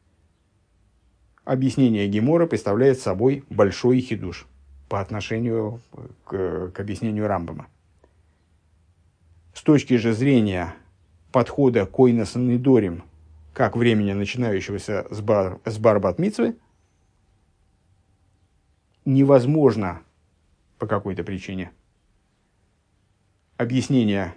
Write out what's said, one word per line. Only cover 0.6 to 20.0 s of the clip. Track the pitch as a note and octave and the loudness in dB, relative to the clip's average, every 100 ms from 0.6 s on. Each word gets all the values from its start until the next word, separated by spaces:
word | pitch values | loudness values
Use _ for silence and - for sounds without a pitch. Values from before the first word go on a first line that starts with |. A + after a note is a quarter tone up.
| _ _ _ _ _ _ _ _ | _ _ _ _ _ _ _ _
объяснение | - C3 C3 C#3 B2+ G#2+ G2+ | -4 -2 0 2 2 2 0
Гемора | G#2+ B2 E3+ E3 | 0 2 2 2
представляет | A2 G#2 G#2 C3+ C3 | 0 0 4 4 2
собой | G#2 F#2 B2+ C#3 - | -2 0 0 0 -4
большой | G2+ G2 - B2 B2+ | 2 2 2 2 2
хидуш | - G#2 F#2 - - _ _ - - | 0 -6 -8 -12 -18 _ _ -20 -8
по | G2+ | -6
отношению | G2 A2 - A2+ A#2 A2+ G#2+ A#2 - - - - | -6 -8 -6 -4 -2 -2 -4 -8 -16 -20 -20 -20
к, | - G2 F2+ E2 F#2 | -10 -4 -4 -4 -8
к | F#2+ | -8
объяснению | G2+ F#2+ A2+ G#2+ G#2+ | -8 -6 -4 -2 -2
Рамбама. | F#2 E2 - - _ _ _ _ _ _ _ _ _ _ _ _ _ _ _ _ _ _ | -2 -6 -12 -16 _ _ _ _ _ _ _ _ _ _ _ _ _ _ _ _ _ _
С | - | -4
точки | - D3 - B2 | 2 2 4 0
же | A#2 | 0
зрения | A2 C#3 B2+ G#2+ F2+ E2+ - _ _ _ _ _ | 0 2 2 2 -2 -6 -12 _ _ _ _ _
подхода | B2+ A#2+ - C3+ A#2 F#2+ | -2 0 2 2 2 0
к | - | 4
ойнас | B2+ A#2 G2 | 4 4 -2
недорим | B2 B2 A#2+ C3+ A#2+ F#2+ E2+ - _ - - - | -4 -2 0 4 4 2 -6 -14 _ -20 -20 -14
как | - A2 A#2 | -4 -2 0
времени, | A#2+ G#2+ G2+ | 2 2 0
начинающегося | G2+ G2+ B2 A#2 F#2+ F2+ G2 - G2 - | -2 -4 -4 -4 -4 -6 -10 -6 -8 -8
с | G#2+ | -6
бар-, | G#2 G#2 F#2+ - | 0 0 0 -6
с | A2+ G#2+ | -10 0
бар-бат-мицвы, | A2+ G2+ F#2+ F2+ G3 G#3+ A#3 A#3 _ _ _ _ _ _ _ _ _ _ _ _ _ _ _ _ _ _ _ _ _ _ _ _ - | 2 2 0 -2 -4 -2 -4 -4 _ _ _ _ _ _ _ _ _ _ _ _ _ _ _ _ _ _ _ _ _ _ _ _ 0
невозможно | C3+ C#3 C3+ B2 D#3 C3+ G#2+ F#2 E2 | 4 6 6 6 4 4 2 -2 -6